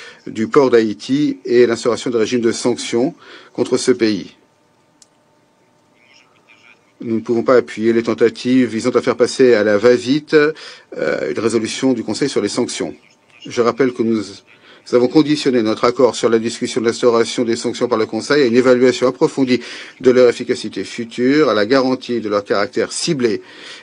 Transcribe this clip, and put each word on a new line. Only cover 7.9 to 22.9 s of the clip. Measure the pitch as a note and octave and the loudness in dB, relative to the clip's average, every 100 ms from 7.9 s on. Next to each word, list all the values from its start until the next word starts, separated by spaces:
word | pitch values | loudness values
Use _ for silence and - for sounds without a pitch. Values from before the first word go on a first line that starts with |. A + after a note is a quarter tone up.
les | A2+ | 0
tentatives | A2+ A2 A#2 A2+ B2 C3 A#2+ | -2 0 0 0 0 0 0
visant | A2 B2 | -2 -2
à | A#2+ | -2
faire | C3 A#2 | -2 0
passer | A#2+ - B2+ | -2 4 4
à | A2 | 4
la | G#2+ G#2 | 4 4
va-vite, | A#2+ B2 A#2+ D3+ D3+ | 4 4 2 -4 2
euh, | D#3 D3 D#3 - - _ - - - C#2+ | 2 2 -2 -16 -20 _ -6 -4 -4 -4
une | D2+ | -4
résolution | A2 A2+ A2 - C3 | -2 -2 -4 -2 -2
du | A#2+ | -2
Conseil | G#2+ G#2+ C#3+ | -4 -4 -2
sur | A#2 | -2
les | G#2 | -2
sanctions. | - A#2+ - E2 - _ _ _ _ - | -4 -6 -6 -8 -10 _ _ _ _ -10
Je | A#2 | -2
rappelle | A#2 A2+ C3 | 0 0 -2
que | B2 | 0
nous, | A2+ A2+ | -2 -2
nous | G2 G2 _ _ - - - B2 | -4 -14 _ _ -20 -20 -2 0
avons | B2 | 4
conditionné | D#3 D3 D3 C#3+ B2 | 2 2 0 0 0
notre | A2 G#2+ A#2+ | 0 0 -2
accord | B2 B2 - | 2 0 2
sur | A#2 | 0
la | A2+ | 0
discussion | A2+ A#2 B2 B2+ | -2 -6 -6 -2
de | A2+ | -2
l'instauration | A2 B2 A#2 A#2 - A#2 | 0 2 2 0 -2 -2
des | A2+ | -2
sanctions | B2 - B2 | -4 -4 -2
par | A2+ | -2
le | A2 | -2
Conseil | A2+ A2 C#3+ | -4 0 2
à | B2+ | 4
une | A#2+ | 4
évaluation | B2+ B2 B2+ A#2+ B2 | 4 4 4 2 -2
approfondie | B2+ D#3 C#3+ B2+ B2 - - - - | 0 -2 0 0 0 -4 -16 -18 0
de | B2+ | 2
leur | B2 A#2+ | 6 4
efficacité | A2 A#2 A#2+ G#2+ - | 2 -4 -6 -6 -10
future, | F2+ - A#2 A#2 B2+ D3 C#3+ | -10 -10 -10 -2 0 2 2
à | |
la | G#2+ G#2 | 0 2
garantie | C3+ C3 B2+ - A#2 | 2 0 -4 -4 -6
de | G#2 | -2
leur | G#2 | -4
caractère | G2+ G#2+ G2+ - F#2+ | -2 -2 -2 -4 -4